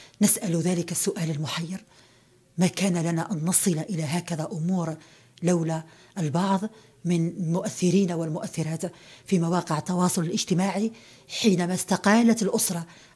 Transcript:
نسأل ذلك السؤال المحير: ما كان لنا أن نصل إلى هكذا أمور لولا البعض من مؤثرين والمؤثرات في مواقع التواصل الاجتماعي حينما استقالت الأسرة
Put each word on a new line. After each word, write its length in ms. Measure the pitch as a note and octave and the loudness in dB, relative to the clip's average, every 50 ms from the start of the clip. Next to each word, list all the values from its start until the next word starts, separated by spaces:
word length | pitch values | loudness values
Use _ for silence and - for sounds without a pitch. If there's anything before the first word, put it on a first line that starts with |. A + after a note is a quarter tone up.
| - - _ - | -20 -10 _ 2
نسأل 400 | G#3 G3 - - - F#3 E3 E3 | 2 4 2 2 0 0 0 0
ذلك 300 | D#3+ F3+ F#3 E3+ E3+ - | 0 0 0 -2 -2 -4
السؤال 400 | F3 - - G3 G3 G3+ E3 D#3+ | -4 -2 -2 -2 -2 -2 -2 -4
المحير: 520 | D#3+ C#3+ D#3 C3 - E3 E3+ D#3+ F#3 - - _ _ - - _ _ _ _ _ _ _ _ _ - E3 | -2 -4 -4 -4 -4 -6 -6 -6 -8 -10 -12 _ _ -20 -20 _ _ _ _ _ _ _ _ _ -2 0
ما 80 | F#3 | 0
كان 300 | F3 - - F#3 G3+ F3 | 2 2 0 0 0 0
لنا 340 | F3 D#3+ E3+ E3+ D#3+ E3 - | 0 0 0 -2 -2 -2 -4
أن 140 | G3+ D3+ D#3 | -4 -4 -2
نصل 340 | F3+ F3 - - G3+ E3 D#3 D#3 - | 0 2 2 2 2 0 0 -2 -4
إلى 140 | G3 D#3 D#3+ | -4 -4 -4
هكذا 460 | C#3 D#3+ F3 E3+ - E3+ D3+ D#3 D3+ | -2 -2 -4 -4 -4 -6 -6 -6 -6
أمور 440 | G#3 D#3+ D#3+ F3 F#3+ F3+ E3 D#3+ D#3 - - - - - _ _ _ - E3+ | -4 -4 -2 0 0 0 -2 -4 -6 -10 -12 -20 -20 -20 _ _ _ -4 0
لولا 400 | E3+ F3+ E3+ D#3+ D#3+ D#3+ D#3+ D#3+ - - - - - - | 2 2 2 0 0 -4 -4 -6 -10 -20 -20 -20 -12 -6
البعض 440 | G3+ E3 D3 C3+ E3+ F#3+ G3 G3 F#3 G3+ A3 - - - _ _ _ - | -4 -2 -2 0 0 2 2 2 0 0 -4 -10 -12 -20 _ _ _ -2
من 460 | F3 F3 E3+ E3 F3 - - F3+ D#3 | 0 0 0 0 -2 -2 -4 -4 -2
مؤثرين 600 | E3 F#3 - G#3+ - - F3+ F3+ E3+ G3 G3 F3 | -2 -2 -2 -4 -4 0 2 2 4 4 2 2
والمؤثرات 720 | F3 E3 D#3+ D#3+ D3+ F#3 - - - E3 D#3 D#3 D#3+ D#3+ - F3 - - - - - - - | 0 -2 -4 -4 -4 -6 -8 -6 -6 -4 -4 -4 -4 -6 -6 -8 -10 -12 -20 -20 -20 -14 -4
في 140 | - G3+ F3 | 0 0 2
مواقع 380 | E3 E3 F3+ F3 E3+ - D#3+ | 2 2 2 0 0 0 -2
التواصل 460 | D3+ - - F3+ F3 F3+ F3+ - F#3+ E3 | -2 -2 -2 0 2 2 2 2 0 -2
الاجتماعي 680 | E3 F#3 A3 - - F#3 E3+ F#3 G3 F3 G3 G#3+ A3+ A3+ - - - - - - | -2 -2 -2 0 0 0 2 2 0 0 0 -2 -2 -4 -8 -20 -20 -20 -20 -18
حينما 460 | - - - - A3+ F#3 E3+ F3 F3 F3+ | -12 -4 0 2 4 4 4 2 0 -2
استقالت 680 | - - - F#3+ - - G3 G#3 A#3 A#3+ A3+ A3+ A3+ | -2 0 0 0 2 4 6 6 6 6 6 4 4
الأسرة 440 | F#3+ F#3+ - A3+ - - F#3 E3+ E3 - - - - - - | 2 0 0 0 0 0 -2 -4 -6 -10 -14 -20 -20 -12 -6